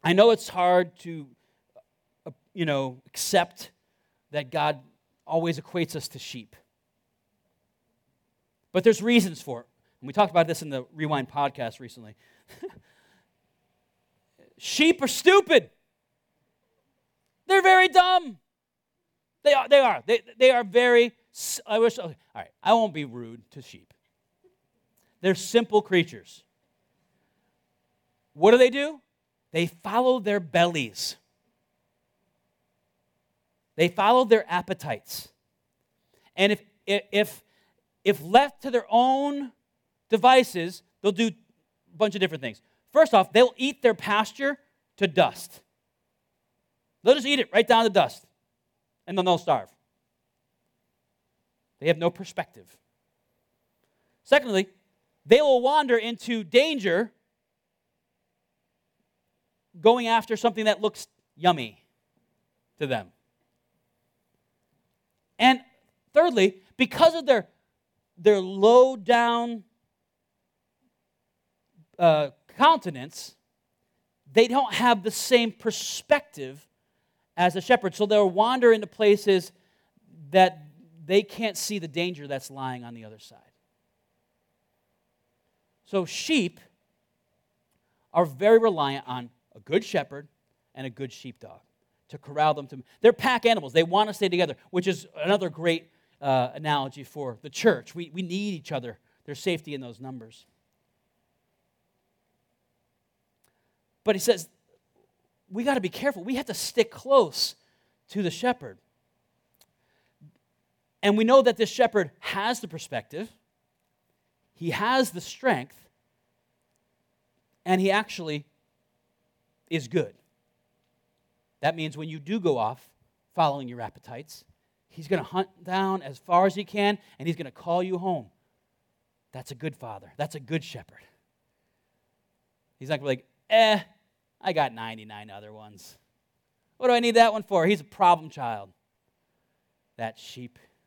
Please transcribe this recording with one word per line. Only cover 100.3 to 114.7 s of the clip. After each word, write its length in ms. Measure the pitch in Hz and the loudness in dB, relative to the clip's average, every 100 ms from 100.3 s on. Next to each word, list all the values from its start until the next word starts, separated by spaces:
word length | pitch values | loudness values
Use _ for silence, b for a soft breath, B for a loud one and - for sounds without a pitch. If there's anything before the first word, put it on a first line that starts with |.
| - _ _ _ _ _ _ _ _ _ _ _ _ _ _ _ _ _ _ _ _ _ _ _ _ _ _ _ _ _ _ _ _ _ _ _ _ | -20 _ _ _ _ _ _ _ _ _ _ _ _ _ _ _ _ _ _ _ _ _ _ _ _ _ _ _ _ _ _ _ _ _ _ _ _
But 100 | 208 | -2
he 60 | 196 | -2
says, 280 | - 196 160 _ _ _ _ _ _ _ _ _ _ | 0 -2 -4 _ _ _ _ _ _ _ _ _ _
we 140 | 190 | -6
gotta 160 | 240 269 | -2 -2
be 80 | 185 | -4
careful. 340 | - 277 202 | -4 -6 -6
We 140 | 185 262 | -6 -8
have 100 | 277 | -6
to 80 | |
stick 380 | 180 - - 226 | -10 -6 -2 -2
close 640 | - 254 277 180 - - - _ _ _ _ _ | -4 2 2 2 -2 -8 -8 _ _ _ _ _
to 120 | 196 | -6
the 80 | 180 | -6
shepherd. 480 | - 247 240 131 95 _ _ _ _ _ _ _ _ _ _ _ _ _ _ 147 _ _ _ _ _ _ _ | -4 -4 -4 -10 -20 _ _ _ _ _ _ _ _ _ _ _ _ _ _ -20 _ _ _ _ _ _ _
And 160 | 202 208 | 0 2
we 60 | |
know 180 | 220 269 | 4 4
that 140 | 240 226 | 4 0
this 120 | 226 | -4
shepherd 440 | - 240 214 160 _ | 0 0 0 -4 _
has 400 | - 196 214 247 | -10 -6 -4 -6
the 80 | 185 | -8
perspective. 600 | 156 - 123 - 147 226 _ _ _ _ _ _ _ _ _ _ _ _ | -16 -10 -10 -10 -14 -14 _ _ _ _ _ _ _ _ _ _ _ _
He 160 | _ 170 | _ -8